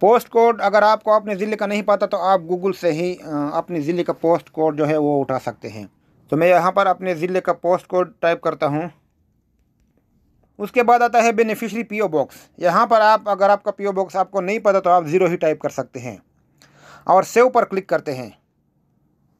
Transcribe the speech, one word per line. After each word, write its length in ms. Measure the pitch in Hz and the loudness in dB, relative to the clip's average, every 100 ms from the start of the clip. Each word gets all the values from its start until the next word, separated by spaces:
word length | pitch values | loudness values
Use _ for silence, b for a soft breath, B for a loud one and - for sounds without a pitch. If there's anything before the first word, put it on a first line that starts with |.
पोस्ट 260 | 185 240 - | 4 4 2
कोड 340 | 233 233 226 | 2 2 2
अगर 220 | 202 208 | 2 4
आपको 280 | 208 214 220 | 4 2 2
अपने 240 | 214 208 190 | 0 0 -6
ज़िले 200 | 214 208 | -4 -4
का 100 | 202 | -4
नहीं 180 | 208 | -4
पता, 220 | 214 202 202 | 0 0 0
तो 120 | 196 | -2
आप 300 | 185 190 160 | 0 0 0
Google 280 | 180 196 185 | -4 -4 -2
से 160 | 175 | -2
ही, 240 | 156 180 180 | -2 -4 -6
अ, 360 | - 147 147 | -8 -6 -4
अपने 280 | 160 160 170 | -6 -6 -6
ज़िले 220 | 143 175 | -4 -4
का 100 | 175 | -4
पोस्ट 360 | 160 165 170 - | -4 0 -2 -2
कोड 260 | - 156 147 | -4 -2 0
जो 100 | 151 | -2
है, 120 | 156 | 0
वो 240 | 147 143 | 0 -2
उठा 160 | 131 131 | -2 -6
सकते 300 | - 107 113 | -6 -12 -16
हैं। 220 | 107 98 _ _ _ _ | -16 -18 _ _ _ _
तो 80 | 143 | 0
मैं 100 | 175 | 2
यहाँ 240 | 175 175 | 2 2
पर 160 | 185 185 | 0 0
अपने 280 | 175 185 165 | -2 -4 -4
ज़िले 240 | 180 185 | -4 -4
का 140 | 180 | -4
पोस्ट 340 | 170 170 180 - | -4 -2 -2 -2
कोड 260 | 185 175 _ | -4 -4 _
टाइप 200 | 170 170 | -2 -2
करता 220 | 165 147 151 | -4 -4 -4
हूँ। 260 | 147 170 - _ _ _ _ _ _ _ _ _ _ _ _ _ _ _ - | -4 -8 -14 _ _ _ _ _ _ _ _ _ _ _ _ _ _ _ -14
उसके 240 | 202 247 | -4 0
बाद 200 | 233 240 | 4 4
आता 160 | 240 233 | 4 2
है 140 | 226 | 2
बेनिफिशियरी 500 | 214 226 214 226 214 | 0 -2 -2 -6 -8
पीओ 240 | 226 208 202 | -8 -4 -2
बॉक्स। 280 | 156 127 B B - | -2 -4 B B -4
यहाँ 280 | 170 180 226 | 0 2 2
पर 140 | 226 | 4
आप, 280 | 214 214 208 | 4 2 0
अगर 200 | 190 196 | 0 2
आपका 220 | 202 214 | 2 -2
पीओ 200 | 202 202 | -6 -4
बॉक्स 240 | 190 185 190 | -4 -4 -4
आपको 260 | 185 196 | -4 -4
नहीं 180 | 180 220 | -4 -2
पता, 200 | 208 190 | 0 2
तो 100 | 180 | 4
आप 160 | 180 156 | 2 2
ज़ीरो 220 | 180 180 | 0 0
ही 100 | 175 | 0
टाइप 240 | 160 156 | -2 -2
कर 80 | 143 | -6
सकते 300 | - 120 127 | -8 -10 -12
हैं 220 | 123 98 _ _ _ _ B B B B - | -14 -16 _ _ _ _ B B B B 2
और 160 | 185 | 2
सेव 260 | 190 226 254 | 4 2 4
पर 160 | 240 196 | 2 0
क्लिक 240 | 190 190 | -6 -4
करते 220 | 160 151 | -4 -4
हैं। 260 | 127 113 _ _ _ _ _ _ _ _ _ _ | -10 -12 _ _ _ _ _ _ _ _ _ _